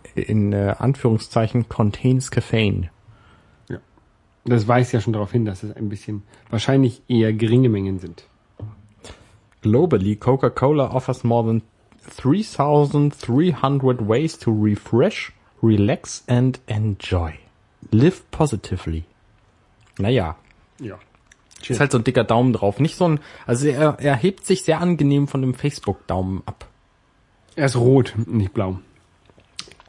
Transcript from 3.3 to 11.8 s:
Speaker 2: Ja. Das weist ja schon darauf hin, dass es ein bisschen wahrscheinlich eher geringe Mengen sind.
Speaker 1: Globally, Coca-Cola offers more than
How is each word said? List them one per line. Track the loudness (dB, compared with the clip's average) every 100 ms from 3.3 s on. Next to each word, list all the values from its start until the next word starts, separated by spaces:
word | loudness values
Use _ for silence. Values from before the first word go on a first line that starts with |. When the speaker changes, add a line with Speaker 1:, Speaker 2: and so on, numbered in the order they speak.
| _ _ _ -16
Speaker 2:
Ja. | -16 _ _ _ _ _ _ 0
Das | 0 2
weist | 2 2
ja | -2
schon | -2
darauf | -4 -2
hin, | -2
dass | -4 -6
es | -12 -10
ein | -10
bisschen | -10 -10 -12 -14 -20 -8
wahrscheinlich | -4 2 2 2 -2 -2
eher | 2 2
geringe | 2 2 4 4
Mengen | 2 -2 -6
sind. | -10 -18 _ _ _ -20 -18 -18 -20 _ -20 -20 _ _ _ _
Speaker 1:
Globally, | 2 4 4 2 0 0
Coca-Cola | 0 2 0 2 2 2 0
offers | -2 -4 -4
more | 0 0 2
than | 0 -4 _